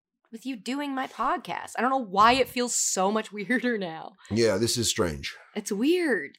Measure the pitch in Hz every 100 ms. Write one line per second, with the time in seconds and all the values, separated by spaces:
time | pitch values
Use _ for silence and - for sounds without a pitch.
0 | _ _ _ 226 254 247 202 285 285 262
1 | 262 - 247 330 - - - - 240 269
2 | 220 190 - 262 240 247 240 - - 196
3 | 190 220 214 208 190 247 247 226 180 160
4 | - - - 104 113 98 113 120 110 -
5 | 90 73 - - - 208 208 202 269 359
6 | 330 208 139